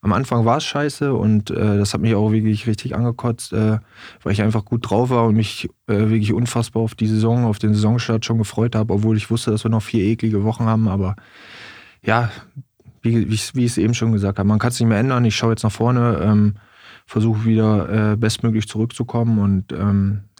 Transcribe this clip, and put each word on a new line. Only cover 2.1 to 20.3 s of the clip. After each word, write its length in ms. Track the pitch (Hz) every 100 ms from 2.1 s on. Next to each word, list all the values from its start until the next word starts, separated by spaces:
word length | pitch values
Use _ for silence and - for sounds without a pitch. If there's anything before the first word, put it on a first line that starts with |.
| 107
auch 160 | 107
wirklich 360 | 110 107 107 117
richtig 280 | 107 127 -
angekotzt, 560 | 120 117 123 117 -
äh, 260 | 107 110 110 - - - -
weil 100 | -
ich 80 | 101
einfach 220 | 107 110 104
gut 240 | 120 -
drauf 200 | 101 123
war 160 | 127 117
und 100 | 110
mich, 340 | 104 - - - -
äh, 60 |
wirklich 400 | 104 107 110 107
unfassbar 500 | 110 120 120 113 -
auf 120 | 113 -
die 120 | 110
Saison, 380 | 110 113 120 120
auf 140 | 104
den 140 | 107
Saisonstart 520 | 104 107 120 - 113 -
schon 120 | 113
gefreut 380 | 104 - 117 113
habe, 180 | 113
obwohl 240 | 101 107 110
ich 140 | -
wusste, 200 | 113 -
dass 120 | 107
wir 80 | 113
noch 100 | 110
vier 220 | - 113
eklige 400 | 98 113 113 104
Wochen 220 | 104 110 113
haben, 220 | 110 110
aber 280 | 98 92 98 - - - - - - - _
ja, 260 | - 113 117 - - - - _ - -
wie, 280 | 117 117 101
wie 40 |
ich, 220 | 110 - 131
wie 100 | 120
ich 60 |
es 60 | -
eben 160 | 110
schon 180 | 120 113
gesagt 260 | 110 98 98
habe, 100 | 98
man 120 | 107
kann's 200 | 123 120
nicht 80 | 113
mehr 100 | 104
ändern, 260 | 131 127 120
ich 100 | 104
schaue 160 | 117
jetzt 120 | 113
nach 80 | 113
vorne, 480 | - 117 123 120 92
ähm, 340 | 92 107 104 101 - _ - - _
versuche 400 | - 110 110 113
wieder, 680 | 110 110 104 85 107 107
äh, 20 | 107
bestmöglich 500 | 113 - 120 110 107
zurückzukommen 720 | 107 113 - 120 120 117 110
und, 320 | 101 98 95
ähm, 500 | - 101 101 98 101 101